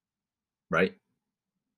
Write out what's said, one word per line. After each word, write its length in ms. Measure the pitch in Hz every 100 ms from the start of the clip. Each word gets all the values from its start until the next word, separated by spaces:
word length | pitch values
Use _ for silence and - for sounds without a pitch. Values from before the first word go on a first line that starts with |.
| _ _ _ _ _ _ _
right? 280 | 82 95 - _ _ _ _ _ _ _